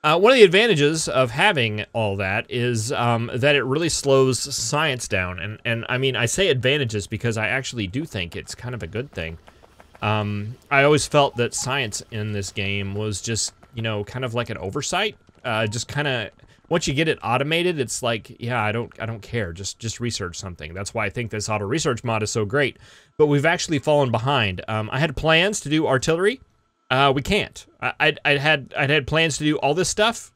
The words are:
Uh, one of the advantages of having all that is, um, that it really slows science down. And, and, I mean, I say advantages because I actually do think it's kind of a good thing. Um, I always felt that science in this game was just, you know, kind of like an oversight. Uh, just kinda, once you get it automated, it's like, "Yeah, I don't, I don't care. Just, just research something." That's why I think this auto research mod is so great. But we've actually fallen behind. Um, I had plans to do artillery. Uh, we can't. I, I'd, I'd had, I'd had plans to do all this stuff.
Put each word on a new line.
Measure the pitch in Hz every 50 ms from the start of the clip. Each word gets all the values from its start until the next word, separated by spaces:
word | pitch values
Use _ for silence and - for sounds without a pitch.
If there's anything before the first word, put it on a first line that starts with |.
| -
Uh, | 151 156 170
one | 190 226 269
of |
the | 262 214
advantages | 185 160 196 226 240 202 147 143 147 160 160 156 -
of | 82 131 131 120
having | 113 143 180 208 196 147 117 110 107 107 - - _
all | 117 113 104 98
that | 98 101 95 98 110 120 _
is, | - 123 120 123 120 113 107 113 143
um, | - 120 120 117 113 117 120 -
that | 120 117 143 147
it | 143 220
really | 135 131 151 170 160
slows | - - - 139 135 135 135 131 127 - - 143 131
science | - - 113 - 147 160 156 131 120 -
down. | - - 95 92 90 90 90
And, | 82 104 107 107 _
and, | 120 117 113 110 -
I | 127 127
mean, | 135 135 123
I | 107 120
say | 117 - - 190 190
advantages | 143 127 104 127 139 151 139 113 107 104 98
because | - - 104 - 120 110
I | 110 107 101
actually | 110 135 127 - - 120 104
do | 87 90 127 160
think | 160 - 104 90 85 -
it's | 95 - - -
kind | - - 123 123
of | 113 92
a |
good | 82 104 107 131 143 -
thing. | - 82 80 82 - _ - _ _ - _ _ _ - _ _ - -
Um, | 104 107 107 104 104 104 104 104 107 123 - _ _
I | 143 139 139
always | 147 151 143 -
felt | - - 147 139 - -
that | - 120 117 -
science | - - 123 131 143 131 110 101 - - _
in | - 110 107 107 104
this | 101 98 95
game | - - 98 98 101 101 98 98 98
was | 101 107 107 104 95
just, | - - 113 107 - - _ _ - _ _
you | 117 110
know, | 113 110 104 104
kind | - - 123 131
of | 123 113
like | 120 120 110
an | 113 -
oversight. | - 95 98 147 131 - - 175 208 220 - _ _ - _ _ _
Uh, | 123 117 110 113
just | 107 104 120 110 -
kinda, | - 147 147 147 131 120 107 87 _ _ - _ - _ _ _
once | 156 175 -
you | - 139
get | 135 165 160
it | 135 - -
automated, | 104 120 127 139 151 160 170 175 180 175 151
it's | 127 110 - - -
like, | 120 117 110 98 - 117 _
"Yeah, | - 117 123 120 107
I | 107 107
don't, | 117 117 - - -
I | -
don't | 110 113 107 98
care. | - - 120 107 87 85
Just, | 90 98 - - _
just | - 113 - -
research | 120 120 110 - 95 87 85
something." | - - 95 87 - 78 78 82
That's | 92 101 - -
why | 117 107
I | 101
think | - 127 120 104
this | - 107 101 -
auto | 110 107 104
research | 98 123 165 156 160 127 110 -
mod | 123 113 110 107
is | 101
so | - 117 107
great. | 98 110 143 143 120 - _ - - - - - _ _ _
But | 156
we've | 147 143 143 135
actually | 160 170 170 - - 170 -
fallen | - - 151 147 143 127
behind. | 113 110 110 135 143 131 113 101 90 87 - -
Um, | 110 107 110 110 -
I | 131
had | 151 170 131
plans | - - 160 160 160 175 202 214 -
to | - 143
do | 151 156 156
artillery. | - 131 127 - - 160 165 185 208 254 - - _ _ _ _ _ _ _ _ _
Uh, | 127 131 139 139 131
we | 147 123
can't. | - 196 208 151 - _ - - _ _ _
I, | - 123 - _
I'd, | - 156 156 - _
I'd | 147 143 143
had, | 135 156 156 143 127 - -
I'd | - 147 131
had | 147 156 135
plans | - 147 160 165 165 135 -
to | 160
do | 151 151 -
all | - 139 151
this | 170 185 -
stuff. | - - 208 226 233 - - - _